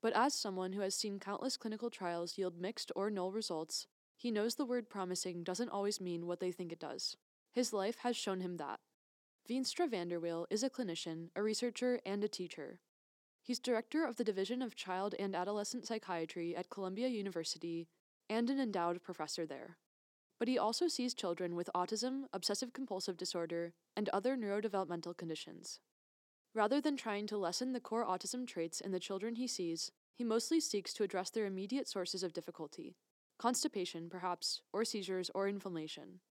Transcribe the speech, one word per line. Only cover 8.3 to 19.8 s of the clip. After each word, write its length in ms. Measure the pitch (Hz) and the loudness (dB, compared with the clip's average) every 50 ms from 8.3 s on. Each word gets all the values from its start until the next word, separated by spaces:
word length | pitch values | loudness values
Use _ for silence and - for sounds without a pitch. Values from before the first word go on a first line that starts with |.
| 190 185 | 0 0
him 180 | 185 180 180 | 0 -2 -2
that. 220 | 160 147 139 - - _ _ _ _ _ _ _ _ _ _ _ _ _ | -4 -4 -4 -4 -8 _ _ _ _ _ _ _ _ _ _ _ _ _
Veenstra 400 | - 233 262 262 - - - 349 | -2 0 0 0 0 2 2 2
Vanderweel 600 | 311 233 185 175 175 175 170 165 170 165 165 170 - | 2 2 0 0 0 0 0 2 2 0 0 0 0
is 140 | 196 214 233 | 2 2 2
a 80 | 269 | 2
clinician, 560 | - - 247 190 165 165 - 170 160 165 170 170 _ | 0 0 -2 -2 -2 -2 -2 -4 -4 -4 -6 -6 _
a 80 | 190 208 | 0 2
researcher, 560 | 220 220 - 240 240 220 - 247 247 247 240 - | 2 2 2 2 0 0 2 2 2 2 2 2
and 200 | - 196 202 208 | 0 0 2 2
a 40 | |
teacher. 520 | 208 - - 185 170 - - 147 - - 180 _ _ _ _ _ _ _ _ _ _ _ _ _ | 0 0 -2 -6 -6 -6 -8 -10 -10 -10 -14 _ _ _ _ _ _ _ _ _ _ _ _ _
He's 160 | - 247 - | -2 -2 -2
director 440 | - 247 240 220 233 _ - 311 330 | 2 4 2 2 2 _ 2 2 2
of 120 | - 233 | 2 2
the 80 | - 240 | 2 2
Division 400 | 214 202 190 190 190 240 254 262 | 2 2 2 2 0 0 -2 -2
of 120 | 226 - | -4 -4
Child 380 | - - 190 185 185 196 208 185 - | -8 -4 -2 0 0 0 0 0 0
and 160 | 202 196 190 | -2 0 2
Adolescent 500 | 175 180 190 208 208 208 208 - 247 196 | 0 0 2 0 0 0 -2 -4 -6 -4
Psychiatry 680 | - 233 220 - - 180 170 165 165 - 180 170 170 170 | -2 -4 -4 -2 -2 0 0 0 -2 -2 -2 -2 -2 -2
at 160 | - 180 _ | -4 -4 _
Columbia 360 | - 202 190 185 190 208 247 | -6 -4 -4 -4 -2 0 0
University 800 | 262 247 214 196 196 180 170 160 - - - 160 170 170 165 170 _ _ _ _ _ _ _ _ | 0 2 0 -2 -2 -2 -2 -2 -2 -4 -4 -4 -4 -4 -4 -6 _ _ _ _ _ _ _ _
and 220 | _ 220 226 240 233 | _ 2 2 4 4
an 100 | 277 269 | 4 2
endowed 440 | 269 226 196 190 170 170 175 175 _ | 2 2 2 2 4 4 2 0 _
professor 420 | - 175 - 156 151 - - 165 | -8 -4 -4 -4 -4 -2 -2 -2
there. 320 | 151 139 135 - - 170 _ | -4 -4 -8 -8 -12 -14 _